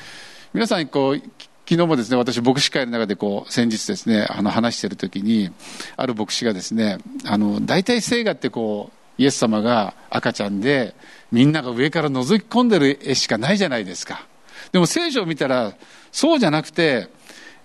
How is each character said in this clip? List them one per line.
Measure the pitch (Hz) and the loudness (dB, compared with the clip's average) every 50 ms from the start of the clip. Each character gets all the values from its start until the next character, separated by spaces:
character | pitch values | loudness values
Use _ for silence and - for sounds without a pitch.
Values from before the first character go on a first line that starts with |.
| - - - - - - - - - - - | -18 -18 -20 -20 -20 -20 -20 -20 -20 -8 -2
皆 | 190 226 | -2 0
さ | 214 226 180 | 0 0 -2
ん、 | 156 127 | -2 -2
こ | - 143 135 135 | 0 0 2 2
う、 | 143 143 | 0 -2
き-、 | - - - _ - - _ _ _ - | -4 -10 -18 _ -20 -20 _ _ _ 0
昨 | 170 165 | 2 4
日 | 175 | 4
も | 165 160 127 | 4 4 2
で | 113 | 2
す | 104 | 2
ね、 | 131 123 | 2 2
私、 | 120 123 120 120 | 2 2 0 2
牧 | 117 127 127 147 | 4 4 4 4
師 | - - | 2 0
会 | - 156 131 120 | 0 -2 -2 -2
の | 120 | -2
中 | 117 113 | -2 -2
で | 98 101 | -2 -2
こ | - 107 101 101 104 - - | -2 -2 -2 -2 -4 -6 -4
う、 | - | 0
先 | 127 120 117 | 0 2 2
日 | 110 107 - | 0 -2 -4
で | - 101 | -6 -6
す | - - 120 | -4 0 0
ね、 | 113 104 107 - | 2 2 2 0
あ | - 87 | -2 -2
の、 | 98 101 | -2 0
話 | - 117 113 117 113 - | 0 0 0 0 -2 -4
し | |
て | - 98 | -6 -6
る | - | -6
時 | - - 95 - - | -6 -8 -6 -6 -4
に、 | 98 110 113 110 101 87 - - - - - - - - - - | 0 0 2 2 0 -2 -6 -12 -18 -18 -16 -16 -16 -14 -10 -8
あ | 131 127 | -6 -6
る | 120 | -4
牧 | 107 107 - - | -4 -6 -6 -6
師 | - 123 | -4 -2
が | 113 | -2
で | 104 92 | -2 -2
す | 90 - 113 | -6 -4 -2
ね、 | 110 110 104 95 90 - - - - - | 0 0 0 -2 -4 -10 -14 -14 -12 -6
あ | - 104 104 | -4 -2 0
の、 | 104 104 104 107 107 | 0 0 0 -2 -2
大 | 104 131 175 190 | 0 0 0 0
体 | - 240 233 | 0 -2 -2
聖 | - - 240 240 226 | 0 -2 -2 0 0
画 | 202 | -2
っ | 165 | -4
て | - - 123 | -2 -6 -6
こ | - 123 113 107 104 104 110 - | -4 -4 -4 -4 -4 -6 -8 -12
う、 | - _ _ - - - | -16 _ _ -16 -2 2
イ | 127 | 2
エ | 139 | 2
ス | 131 - | 2 2
様 | 131 113 107 107 | 0 0 2 2
が | 104 120 120 113 101 92 - - - - | 2 2 2 2 0 -2 -6 -12 -16 -6
赤 | - 113 - 123 113 | -6 -2 -2 -2 -2
ち | - | -2
ゃ | 107 101 | -4 -4
ん | 101 98 | -2 -2
で、 | 107 135 147 135 117 95 - - - - - - - - | 0 2 2 2 0 -4 -8 -14 -20 -20 -20 -20 -10 -2
み | 117 120 131 | 2 4 6
ん | 147 | 6
な | 156 160 | 4 2
が | 127 127 | -2 -4
上 | 120 117 135 160 | -2 0 0 0
か | 143 165 | 0 0
ら | 151 151 | 0 0
覗 | 135 127 127 135 214 214 | 0 -2 0 2 2 0
き | - | 0
込 | - - 233 254 | 0 0 2 4
ん | 240 | 4
で | 214 170 | 4 6
る | 139 135 143 - - | 4 4 2 0 -2
絵 | - 131 | -2 -2
し | - - - | -2 0 -2
か | 113 107 | -2 -2
な | 117 156 208 | 0 0 2
い | 196 | 2
じ | 196 | 0
ゃ | 160 | 0
な | 127 117 | -2 -4
い | 101 | -4
で | 92 90 | -6 -8
す | - - - | -12 -12 -12
か。 | - - - - - - - - - - - - | -12 -14 -14 -18 -20 -20 -20 -20 -20 -20 -10 0
で | - 185 | 2 4
も | 175 156 | 4 4
聖 | - 320 349 339 | 2 0 -2 0
書 | 254 254 | -2 -2
を | 190 165 | -2 -2
見 | 160 | -2
た | 135 151 131 | -2 0 0
ら、 | 131 127 117 101 - - - - - - - - | 2 0 0 -2 -6 -10 -20 -20 -20 -20 -20 -12
そ | - - - 320 330 277 | -4 0 2 2 4 4
う | |
じ | 240 156 | 4 2
ゃ | |
な | 147 156 - | 2 0 -2
く | - | -4
て、 | - - 170 156 135 113 90 - - - - - - - - - - - | -2 0 2 2 2 0 -2 -6 -14 -20 -20 -20 -20 -20 -20 -20 -20 -8